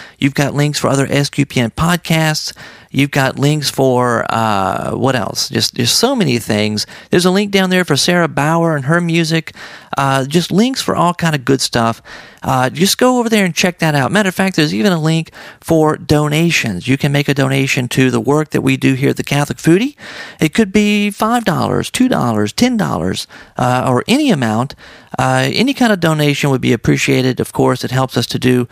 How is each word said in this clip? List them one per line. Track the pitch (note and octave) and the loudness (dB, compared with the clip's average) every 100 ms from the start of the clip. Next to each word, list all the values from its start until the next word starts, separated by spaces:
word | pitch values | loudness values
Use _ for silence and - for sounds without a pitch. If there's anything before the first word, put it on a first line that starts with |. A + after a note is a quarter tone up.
| - - | -18 -2
You've | C#3 | -2
got | C#3+ C#3 | 0 -2
links | C#3 D3 C#3+ | 0 -2 0
for | - | 0
other | C#3 C3+ | 0 0
S | C#3 C#3+ | 0 -2
Q | - | -2
P | C#3 - | -2 0
N | A#2 | -2
podcasts. | - E3 E3+ - D#3+ D#3 D#3 - - - - - | 0 0 0 0 0 0 -2 -6 -12 -18 -20 -6
You've | - C#3+ | -2 0
got | C#3+ C3 - | 0 0 0
links | C#3+ D3+ C3+ | 0 0 -2
for, | - C3+ B2 B2 A#2 - | 0 2 2 2 0 0
uh, | A2+ A2+ G2+ F#2 - - | 0 0 0 0 -2 -4
what | - B2 B2+ | -2 0 0
else? | F#2+ - - | -4 -6 -4
Just, | A#2+ - | -2 -2
just | - A#2+ - | -2 -2 2
so | A#3+ | 0
many | C4 D#3 A#2 | 0 0 -2
things. | - G#2+ G#2 G3+ - - - | -2 -2 0 -2 -6 -12 -2
There's | F3+ | 2
a | F3+ | 2
link | F#3+ G#3 | 2 0
down | G3 F#3 | 0 2
there | F#3 F3 | 0 0
for | C3+ | 0
Sarah | - F3 D#3+ | 2 0 0
Bauer | C3 D3 E3 E3 D3 | 0 0 2 0 0
and | |
her | C3 E3+ | 0 0
music. | E3+ E3 D#3+ D#3+ - - - - - - | 2 0 0 -2 -4 -12 -18 -20 -10 -2
Uh, | C#3 C3+ C3+ | 0 0 0
just | E3+ E3 | 0 2
links | F3 B3 C4+ | 2 0 0
for | - | -2
all | F3 E3+ | 0 0
kind | E3+ E3 | 0 -2
of | D3 B2 | 0 0
good | C3+ | 0
stuff. | - B2 A2+ A2+ - - - - | 0 0 0 -2 -10 -20 -20 -10
Uh, | - C3 B2+ | -2 0 0
just | C3 G3 - | 0 0 2
go | B3+ B3 | 2 2
over | A3+ | 2
there | G#3+ F#3 | 0 0
and | |
check | - F#3 - | 0 -2 0
that | D#3+ | 0
out. | D3 B2 | 0 0
Matter | F#3 F#3+ | 0 0
of | |
fact, | - F#3+ E3+ | 0 -2 0
there's | D3+ | 0
even | G3 G#3+ | 0 0
a | E3+ | 0
link | D#3 D#3+ D#3+ - - - | 0 0 -2 -12 -20 -10
for | - D#3+ D#3 - | 0 2 2 0
donations. | - D3+ D3+ D3+ E3+ D#3+ A#2 F2+ A#2+ | 0 2 2 2 2 0 -2 -4 -2
You | C3+ | 0
can | D3 | 0
make | C#3+ C#3+ | 0 0
a | |
donation | C#3 C3 C#3 C3+ - B2 | 0 0 0 0 -2 -2
to | - C3 | 0 2
the | A#2+ | 2
work | A#2 D3 D3+ | 2 0 0
that | C3 | -2
we | C3 C3 | 0 0
do | C3+ | 0
here | B2+ C3+ | 2 0
at | A#2+ | -2
the | |
Catholic | - C#3+ D3 C3 | -2 -2 -2 -2
Foodie. | - F3+ C4+ - - - - - | 2 2 2 -6 -16 -16 -14 -4
It | D#3 | -2
could | - G#3 | 0 0
be | G#3+ G#3 G#3 G#3 | 2 2 2 0
five | - A3 A#3+ G#3+ | -2 -2 0 0
dollars, | D3 G2+ G2 - | 0 0 -2 -2
two | - B3+ | 0 2
dollars, | - B2 G#2+ G#2 | 2 0 0 -2
ten | - B3 A#3 | 0 0 2
dollars, | D#3 F#2+ F2 A2 - - - - | -2 -2 -4 -4 -8 -16 -12 -2
uh, | B2+ B2+ C3 | 0 0 2
or | B2 - | 0 2
any | C4+ D4 | 2 2
amount. | D#3 A#2 A2 C#3 - - - - - | 2 0 0 -2 -6 -20 -20 -10 -2
Uh, | C3 C3 C3+ | 0 2 0
any | - B3+ | 0 0
kind | C4+ A#3+ | 2 2
of | G3 | 2
donation | E3 D#3 D3 C#3+ C#3+ | 2 2 0 0 0
would | C3 | 0
be | B2 | 0
appreciated. | A#2+ - C#3 - C3 B2+ B2+ | 0 2 0 2 2 0 -2
Of | - | -4
course, | - C3 B2+ | 0 0 0
it | A#2+ | -2
helps | C3 C3 - | -2 -2 -2
us | A#2 | -4
to | A#2+ | -2
do | B2 B2 A#2+ | 0 0 -2